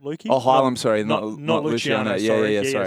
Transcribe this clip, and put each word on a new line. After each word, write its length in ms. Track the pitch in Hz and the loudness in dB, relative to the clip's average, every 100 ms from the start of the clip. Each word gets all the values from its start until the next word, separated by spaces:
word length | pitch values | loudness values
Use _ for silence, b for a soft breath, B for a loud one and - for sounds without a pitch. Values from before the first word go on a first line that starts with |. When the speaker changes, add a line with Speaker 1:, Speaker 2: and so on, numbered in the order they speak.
Speaker 1:
Lukey. 260 | 143 160 - | -12 -10 0
Speaker 2:
Oh, 80 | 131 | 2
Hylam, 340 | 123 131 131 | 4 4 4
Speaker 1:
Not, 60 | 120 | 0
Speaker 2:
sorry, 240 | 120 107 | 0 0
Speaker 1:
not, 200 | 107 98 | 0 -2
Speaker 2:
not, 80 | 107 | -4
Speaker 1:
not 100 | 110 | -8
Speaker 2:
not 240 | 147 - | -2 -2
Luciano. 480 | 151 117 143 139 107 | 0 -2 -2 -2 -2
Speaker 1:
Luciano, 80 | 95 | -2
Speaker 2:
Yeah, 60 | 110 | 0
Speaker 1:
sorry. 260 | 110 107 | 2 2
Speaker 2:
yeah, 60 | 104 | 0
Speaker 1:
Yeah, 60 | 101 | 0
yeah. 60 | |
Speaker 2:
sorry. 140 | 135 | -2